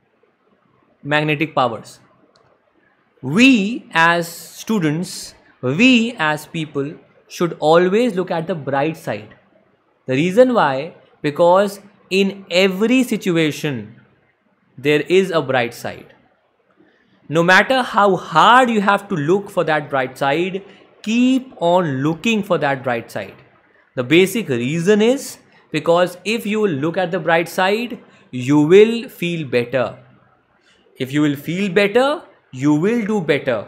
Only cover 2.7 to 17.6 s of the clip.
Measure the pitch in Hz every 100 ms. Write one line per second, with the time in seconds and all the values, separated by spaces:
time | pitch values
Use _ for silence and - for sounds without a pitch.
2.7 | _ _ _ _ _ 127 170 262 240 196
3.7 | 240 - 165 165 175 165 - - - -
4.7 | 220 156 156 180 - - - _ _ 127
5.7 | 151 254 240 226 240 156 151 - 170 156
6.7 | 143 139 180 _ _ _ - 175 160 151
7.7 | 165 180 208 247 185 180 170 165 175 135
8.7 | 139 151 160 - 107 107 - _ _ _
9.7 | _ _ _ - 131 175 190 254 226 151
10.7 | 131 160 - _ _ 151 143 175 185 202
11.7 | 196 - _ - 190 196 190 - 175 190
12.7 | 185 226 262 247 214 190 165 156 139 151
13.7 | 123 104 - _ _ _ _ _ _ _
14.7 | - 135 147 - 180 185 160 135 131 120
15.7 | - 101 90 - _ _ _ _ _ _
16.7 | _ _ _ _ _ - 151 170 190